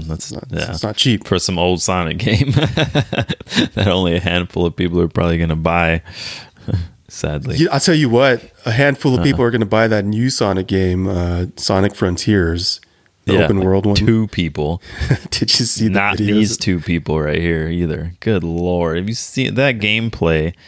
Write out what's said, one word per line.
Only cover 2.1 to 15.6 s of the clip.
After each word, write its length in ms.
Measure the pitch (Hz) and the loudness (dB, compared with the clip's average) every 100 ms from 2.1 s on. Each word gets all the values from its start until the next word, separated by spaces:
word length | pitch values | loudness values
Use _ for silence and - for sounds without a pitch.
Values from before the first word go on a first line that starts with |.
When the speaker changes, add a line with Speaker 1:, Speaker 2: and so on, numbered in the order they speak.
| 78 | -2
Speaker 1:
game 340 | 92 107 139 | 0 2 2
<laughs> 20 | |
that 1300 | 143 151 - 151 147 - - - - - - - - 95 | 2 2 0 0 0 -2 -2 -4 -8 -6 -2 -2 0 0
only 260 | 92 90 85 | 2 2 0
a 40 | |
handful 440 | 87 87 90 95 | 0 -2 -2 0
of 100 | 87 - | -2 0
people 240 | 90 87 | 0 0
are 80 | 85 | 0
probably 280 | - 85 82 | 0 0 2
gonna 200 | 82 80 | 0 0
buy, 440 | 82 87 85 82 - - - - - _ - | 0 2 2 0 -4 -14 -14 -14 -18 _ -6
<laughs> 420 | 98 85 - _ | -4 -4 -14 _
sadly. 480 | - - 76 127 127 | -8 -4 -4 -4 0
Speaker 2:
You, 100 | 165 | 0
I'll 100 | 139 | 2
tell 140 | 190 | 2
you 140 | 156 139 | 4 4
what, 320 | 117 135 120 - - | 4 4 2 -2 -8
a 60 | - | -2
handful 420 | 113 143 135 - | 2 2 2 0
of 60 | 123 | 2
Speaker 1:
Uh-huh. 40 | |
Speaker 2:
people 200 | 113 156 | 2 2
are 60 | 120 | 2
gonna 160 | 117 107 | 0 0
buy 220 | 110 113 | 2 2
that 160 | 107 101 | 2 0
new 240 | 107 127 | 0 0
Sonic 360 | - 107 95 90 | 0 0 0 0
game, 400 | 95 92 90 95 | 0 2 0 0
uh, 380 | 90 87 87 90 - | -2 -2 -2 -4 -4
Sonic 380 | - 95 98 - | 0 2 2 0
Frontiers, 840 | 95 90 - 104 85 85 85 - _ _ _ _ | -2 0 0 2 2 0 -4 -6 _ _ _ _
the 100 | - | 0
Speaker 1:
Yeah, 100 | - | 2
Speaker 2:
open 120 | 80 98 | 4 2
Speaker 1:
like 80 | 92 | 4
Speaker 2:
world 180 | 98 104 | 4 4
one. 100 | 101 | 2
Speaker 1:
two 320 | 107 113 110 | 4 2 0
people. 520 | - 85 73 73 87 - - - | -2 -4 -2 -4 -4 -8 -6 -2
Speaker 2:
<laughs> 240 | - - | -2 -4
Did 280 | - 117 | -6 -2
you 80 | - | 0